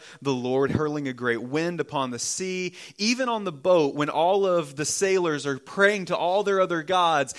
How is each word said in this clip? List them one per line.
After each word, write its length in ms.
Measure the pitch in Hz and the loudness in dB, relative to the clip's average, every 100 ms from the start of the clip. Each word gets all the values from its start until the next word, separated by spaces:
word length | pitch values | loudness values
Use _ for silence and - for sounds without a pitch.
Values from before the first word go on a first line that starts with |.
| - - | -6 -6
the 120 | 143 | -2
Lord 380 | 127 123 131 139 | -2 0 2 2
hurling 360 | 139 151 151 135 | 0 -2 -2 -6
a 60 | |
great 280 | 120 123 117 | -2 -2 -2
wind 380 | 123 151 170 165 | -2 -2 -2 -4
upon 320 | - 147 127 | -4 -4 -4
the 80 | 120 | -4
sea. 560 | - - 185 185 180 180 - - | -6 -6 -6 -6 -6 -10 -18 -4
Even 320 | 214 247 247 | -2 0 -2
on 160 | 226 190 | -2 -6
the 80 | |
boat, 420 | 139 185 175 143 143 | -2 4 4 4 0
when 140 | 147 | 0
all 360 | 151 175 196 190 | 2 2 2 2
of 300 | 175 147 139 | 0 -2 -4
the 80 | |
sailors 640 | 143 - 190 190 170 147 139 | -4 0 2 2 2 0 -2
are 140 | 131 | -6
praying 480 | - 196 196 208 170 | -6 2 4 2 -2
to 100 | 170 | -2
all 260 | 170 196 | 0 0
their 160 | 202 190 | 2 2
other 240 | 180 170 | 2 0
gods, 500 | 156 185 170 151 131 | 0 2 4 4 0